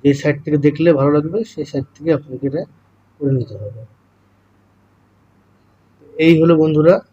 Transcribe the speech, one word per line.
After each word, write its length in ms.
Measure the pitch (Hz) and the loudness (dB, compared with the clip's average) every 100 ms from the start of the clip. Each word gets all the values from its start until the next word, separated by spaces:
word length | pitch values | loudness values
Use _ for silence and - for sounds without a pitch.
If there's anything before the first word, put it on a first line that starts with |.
যে 60 | 143 139 | 0 0
সাইড 160 | 151 - | -2 -4
থেকে 140 | - 151 147 | -2 0 0
দেখলে 220 | 147 165 147 | 0 2 2
ভালো 120 | 139 147 | 2 0
লাগবে 220 | 156 196 220 | -2 -6 -8
সেই 140 | - 147 | -10 -8
সাইড 160 | 139 139 | -8 -10
থেকে 160 | _ 156 147 | _ -4 -4
আপনাকে 260 | 147 127 139 | -4 -10 -8
এটা 120 | 143 202 _ _ _ _ _ | -8 -12 _ _ _ _ _
করে 120 | 143 131 | -4 -4
নিতে 160 | 110 101 | -6 -12
হবে। 180 | 104 107 113 _ _ _ _ _ _ _ _ _ _ _ _ _ _ _ _ _ _ _ _ _ _ | -16 -16 -20 _ _ _ _ _ _ _ _ _ _ _ _ _ _ _ _ _ _ _ _ _ _
এই 180 | - 160 160 | 0 2 4
হলো 140 | 165 165 | 4 4
বন্ধুরা 320 | 156 151 156 190 - | 2 4 4 2 0